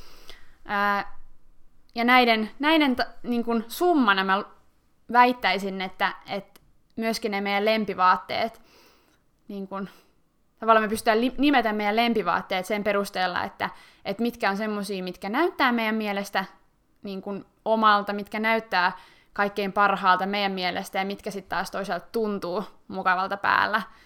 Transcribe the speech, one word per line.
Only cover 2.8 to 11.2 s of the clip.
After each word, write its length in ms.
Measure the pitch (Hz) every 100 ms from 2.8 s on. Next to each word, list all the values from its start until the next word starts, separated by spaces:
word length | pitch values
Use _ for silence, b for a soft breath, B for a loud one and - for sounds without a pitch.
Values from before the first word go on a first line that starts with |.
| 294 247
ta-, 120 | - -
niin 200 | - 240
kun 220 | 226 233 220
summana 560 | - 359 330 226 196
mä 200 | 190 196 - - _ _ _ _ -
väittäisin, 720 | 233 247 247 190 190 196 190
että, 320 | 190 - 196 - -
että 340 | 196 190 - _ _ _ -
myöskin 360 | 226 220 226
ne 100 | 196
meidän 240 | 202 202 208
lempivaatteet, 960 | 220 202 190 180 196 - - 226 - b b b b b b _ _ -
niin 200 | 202 190
kun, 220 | 196 196 b b b _ _ _ _
tavallaan 240 | 220 220
me 60 | 214
pystytään 320 | 214 - 220